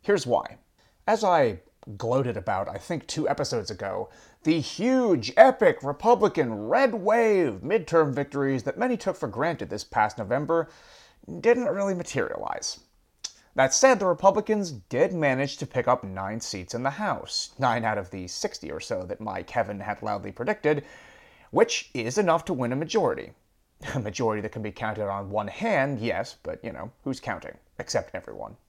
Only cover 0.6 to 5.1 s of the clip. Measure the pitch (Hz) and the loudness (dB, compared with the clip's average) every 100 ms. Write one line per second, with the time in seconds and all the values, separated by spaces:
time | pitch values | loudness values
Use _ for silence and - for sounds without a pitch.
0.6 | _ _ _ _ - 214 208 170 123 90 | _ _ _ _ 0 2 4 6 4 0
1.6 | _ _ - 101 113 131 123 104 92 98 | _ _ -16 -6 0 0 0 -4 -2 -2
2.6 | 101 98 - 170 - - - - 139 120 | -4 -8 -6 -8 -6 -2 0 0 -2 -4
3.6 | 98 101 98 95 - - - _ 156 165 | -4 -8 -6 -6 -8 -14 -20 _ 0 0
4.6 | - - 233 262 240 | 0 -2 2 2 4